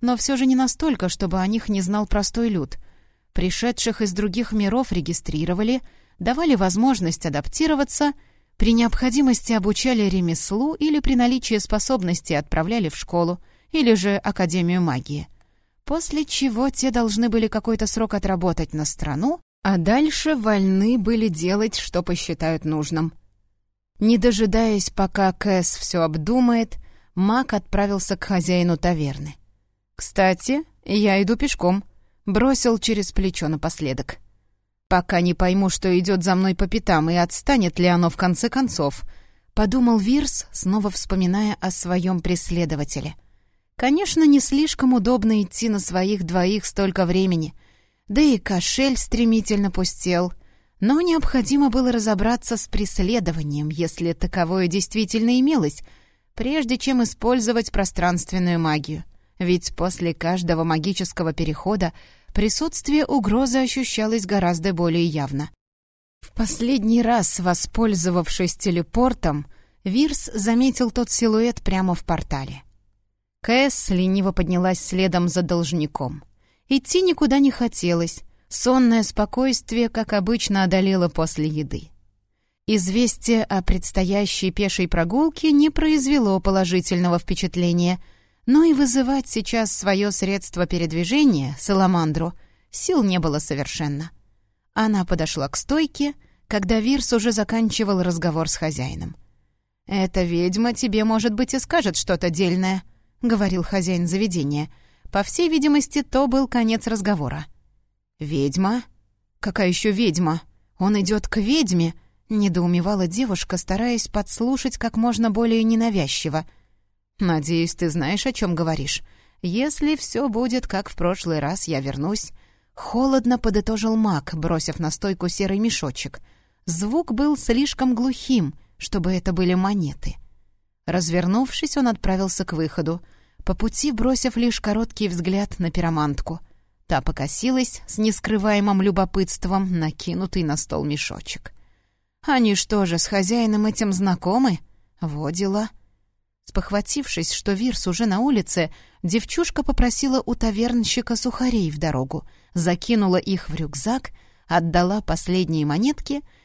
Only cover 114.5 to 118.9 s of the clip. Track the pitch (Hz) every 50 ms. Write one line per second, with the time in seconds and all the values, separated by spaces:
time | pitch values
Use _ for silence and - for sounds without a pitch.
114.5 | 269 254 - 262 - - - 233 - 220 226 240 226 208 226 226 196 220 233 233
115.5 | 226 226 220 220 226 220 226 233 208 190 147 135 - - - 156 143 156 160 -
116.5 | - _ _ _ _ _ _ _ _ _ _ _ _ - 202 175 165 156 147 151
117.5 | 170 165 170 165 - - 175 165 151 170 139 143 196 208 - 269 233 - 220 180
118.5 | 170 156 170 160 160 135 131 -